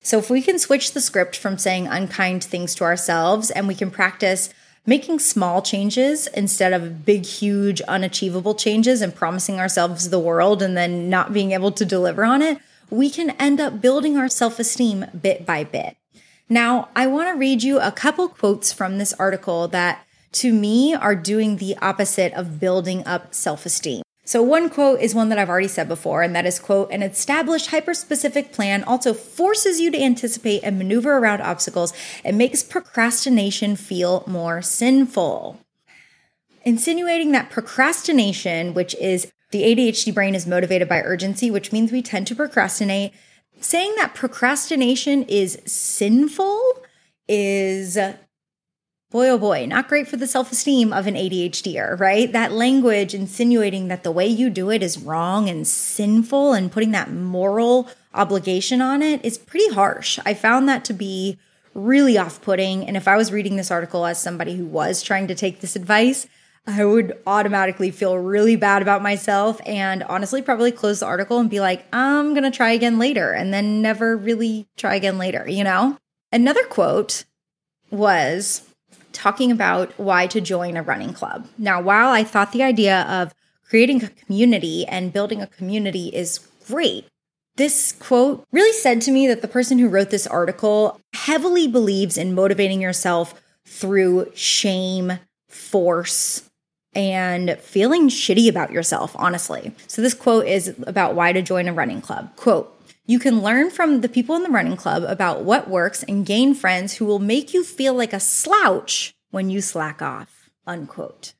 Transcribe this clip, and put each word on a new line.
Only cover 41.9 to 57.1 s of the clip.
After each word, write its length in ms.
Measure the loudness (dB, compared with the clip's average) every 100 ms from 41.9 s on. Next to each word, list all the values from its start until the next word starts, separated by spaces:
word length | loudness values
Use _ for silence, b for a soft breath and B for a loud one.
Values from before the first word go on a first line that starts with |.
we 120 | 0
tend 240 | -4 -6 -6
to 80 |
procrastinate. 800 | -4 -2 0 0 0 -2 -2 -4 b b b b _
Saying 320 | -2 0 0 -2
that 180 | -4
procrastination 1080 | -2 -8 -2 -2 0 -2 0 0 0 0 0
is 360 | 0 0 -2 -4
sinful 960 | -8 -6 -4 -2 2 4 4 0 -2 0 0 -2 b b b b _
is, 720 | -2 0 0 -2 -4 -4 -2 -2 -4 _ _ _ _ _ _ _ _ _
boy, 180 | 2 4
oh 80 | 4
boy, 280 | 2 0 0
not 220 | -2 0
great 180 | 0 -2
for 100 | -6
the 120 | -2
self-esteem 640 | -2 -2 -4 2 4 4
of 160 | 2 -2
an 80 | -2
A 120 | -4
D 140 | -2
H 200 | -4 -4
D 180 | -6 -6
er, 160 | -4 0
right? 320 | 2 4 2
That 220 | 0 -2
language 600 | 0 2 4 4 2 0
insinuating 760 | -4 -8 -2 2 4 2 -2 -6
that 160 | -6
the 80 | -4
way 160 | 0 0
you 200 | 2 0
do 220 | 0 -2
it 100 | 0
is 180 | -2 -6
wrong 500 | -6 -4 0 0 0
and 180 | -2 -2
sinful 840 | 0 0 0 2 2 4 2 4
and 180 | 2 0
putting 220 | 0 0
that 180 | 0 -2